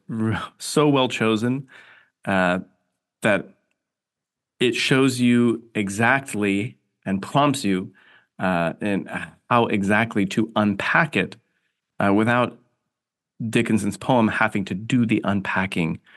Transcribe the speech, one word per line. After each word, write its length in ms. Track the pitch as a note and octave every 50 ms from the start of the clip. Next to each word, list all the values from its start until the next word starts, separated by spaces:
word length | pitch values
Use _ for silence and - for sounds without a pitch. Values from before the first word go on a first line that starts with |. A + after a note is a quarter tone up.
| _ -
r-, 420 | A#2+ A2+ A2 A2 G#2 E2 - - - -
so 300 | - - - D#3 D3 D3+
well 200 | C#3 C3+ C3 A#2+
chosen, 580 | - - A#2 A2 A2 G#2+ A2+ B2 B2+ C#3 C3 - - - - - - - _ _ _ _ -
uh, 360 | - G2 F#2+ F#2 F2+ F2+ F#2 - - _ _ _ _ _ _ _ _ _ _
that 280 | - A#2 G2+ F2+ - - _ _ _ _ _ _ _ _ _ _ _ _ _ _ _ _ _ _ _ _ _ -
it 160 | B2 B2 A#2
shows 460 | - - - C#3 C3 C3+ C3+ A#2+ A#2+
you 440 | B2 A#2+ A#2+ A#2+ A#2+ A#2+ A2+ A#2 - - -
exactly 1040 | A2 G#2 F#2+ G2 G#2 A#2 A#2+ C3+ C3+ C#3 - - G#2 G#2 G2+ G2 G2 G2+ B2 - _ _ _ _ _ -
and 160 | F#2+ G2 F#2+
prompts 420 | G2 - - C#3 C#3+ D3 C3+ C#3 -
you, 280 | G2+ F#2+ F#2 G2 A2+ - _ _ _ _ _ _ _ _ -
uh, 340 | - F#2 F#2 F2 - E2 - -
in 280 | - G#2 G2+ F#2 - - F2 F2+ - - - _ _ -
how 180 | B2 A#2+ A#2
exactly 600 | A2+ - G#2 G2 F#2+ G#2+ G#2 A#2 A#2 - A2 G2
to 240 | F#2+ - A#2 G#2+ - -
unpack 600 | G#2+ G#2 G#2 G2 G2+ - - - - E3 D3 -
it, 200 | G#2 F2 - - - _ _ _ _ _ _ _ _ _ _ _ -
uh, 120 | G#2 G2+
without 460 | G2 G#2 A2 A#2+ A#2+ B2 A#2+ A2 - - _ _ _ _ _ _ _ _ _ _ _ _ _ _ _ - A#2+ A2
Dickinson's 480 | A2 B2 A2+ A#2 A2 G#2 G2+ G2+ F#2+
poem 320 | - - - C3 B2 A2 G#2
having 360 | - - A2 G#2+ - G#2+ F#2+
to 100 | - G2
do 320 | F2+ A2 A2+ C#3 B2 A#2+
the 140 | A2 A2 - -
unpacking 760 | F#2+ G2+ G2+ F#2+ - - F#2+ F#2+ F#2+ - F#2 E2 D#2+ - - _ _ -